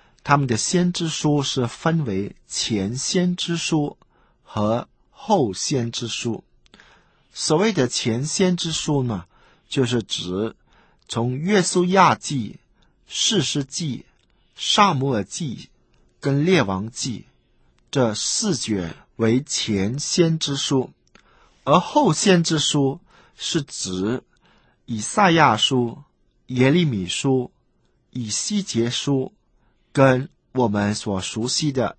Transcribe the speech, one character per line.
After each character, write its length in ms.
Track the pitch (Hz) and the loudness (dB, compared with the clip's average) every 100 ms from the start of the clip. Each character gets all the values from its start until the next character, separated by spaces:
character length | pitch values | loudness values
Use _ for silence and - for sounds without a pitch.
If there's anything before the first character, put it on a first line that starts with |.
| _ _ | _ _
他 140 | - 147 | 0 0
们 100 | 135 | 2
的 80 | 113 | -2
先 380 | - 175 180 | 0 0 0
知 160 | 175 165 | -2 -6
书 340 | - 156 147 | -2 0 0
是 240 | 131 - 120 | 0 -2 -4
分 380 | - 165 165 135 | -2 -2 0 0
为 320 | 95 101 - _ | -4 -6 -10 _
前 500 | - - 110 95 123 | -8 -4 -2 -2 -4
先 380 | - 185 180 175 | -2 0 0 -2
知 220 | - 170 | -4 -4
书 400 | - 160 147 - _ _ _ _ | -2 0 -2 -8 _ _ _ _
和 460 | _ - 107 117 - _ _ | _ -2 0 -2 -4 _ _
后 440 | _ - 208 120 | _ 0 0 2
先 380 | 92 - 139 117 | -2 -4 -2 -4
知 160 | - 117 | -6 -8
书。 380 | - 120 110 - _ _ - - _ _ _ _ | -6 -6 -6 -10 _ _ -20 -20 _ _ _ _
所 240 | - - 156 | -8 0 2
谓 160 | 214 | 2
的 160 | 196 127 | 2 0
前 360 | - - 113 147 | 0 -2 -2 -2
先 300 | - 185 175 | 0 2 2
知 160 | 165 | -2
书 320 | 151 - 143 | -4 -2 0
呢， 220 | 127 101 - _ _ _ _ | 0 -4 -8 _ _ _ _
就 180 | - 123 | -2 0
是 160 | 120 | 0
指 540 | 101 - 90 92 110 - _ _ _ _ _ | -2 -6 -4 -4 -4 -8 _ _ _ _ _
从 280 | 117 120 127 | -4 -2 -2
约 240 | 165 208 | 2 2
书 220 | 175 180 | 2 2
亚 320 | 175 190 170 113 | 4 6 6 4
记、 440 | - 143 107 - _ _ _ _ _ | -2 -6 -6 -12 _ _ _ _ _
士 360 | - - - | -4 0 0
师 240 | 135 - 139 | 0 -2 -4
记、 400 | - 165 120 - _ _ _ _ - | -6 -6 -8 -12 _ _ _ _ -10
撒 380 | - - 202 | 0 4 4
母 160 | 151 135 | 4 0
耳 160 | 120 98 | -2 -4
记 420 | - 156 - - _ _ _ _ _ | -6 -8 -8 -14 _ _ _ _ _
跟 240 | 143 139 160 | -2 0 4
列 180 | 185 | 4
王 260 | 101 95 110 | 2 -2 -6
记 360 | - - 104 - _ _ _ _ _ _ | -8 -8 -8 -12 _ _ _ _ _ _
这 240 | 139 120 104 | 0 2 0
四 400 | - - 220 139 | -4 -2 -2 -2
卷 400 | - 101 85 - _ - | -2 -4 -4 -10 _ -2
为 260 | 113 120 | 2 2
前 560 | 147 - - 101 98 135 | 0 -6 -2 0 -2 -4
先 400 | - - 165 160 | -2 2 2 2
知 160 | - 139 | -2 -4
书， 380 | - 135 120 - _ _ _ _ _ _ - | 0 0 -2 -10 _ _ _ _ _ _ 2
而 160 | 156 | 2
后 320 | - 294 262 | 4 2 2
先 320 | 156 202 180 165 | 4 4 4 4
知 140 | 160 | 0
书 420 | - 147 135 156 - _ _ - | 0 2 0 -2 -12 _ _ -12
是 260 | - 160 | -6 -4
指 600 | 139 - 98 92 98 127 - _ _ _ _ _ - | -6 -8 -6 -4 -2 -4 -8 _ _ _ _ _ -10
以 140 | 113 | -8
赛 320 | 107 - 196 | -4 2 4
亚 240 | 165 147 107 | 6 6 4
书、 480 | - 131 120 - - _ _ _ - | 2 0 0 -6 -18 _ _ _ -6
耶 240 | 127 131 | 2 4
利 120 | 160 | 4
米 240 | 165 110 87 | 2 0 -4
书、 440 | - 139 131 123 - _ _ _ _ _ | -4 0 0 -2 -10 _ _ _ _ _
以 200 | - 113 | -10 -6
西 340 | - - 208 | -6 -4 -4
结 260 | 190 117 117 | -2 -2 -2
书 440 | 123 - 139 131 - _ _ _ _ _ | -2 -2 -2 -2 -10 _ _ _ _ _
跟 360 | - 135 127 139 _ _ | 4 6 4 -2 _ _
我 160 | - 120 | 0 0
们 280 | 104 104 104 | 2 0 -2
所 260 | - 98 | -4 -4
熟 260 | 92 - 120 | -4 -6 -4
悉 240 | - 151 | -2 -2
的 260 | 131 110 | -2 -4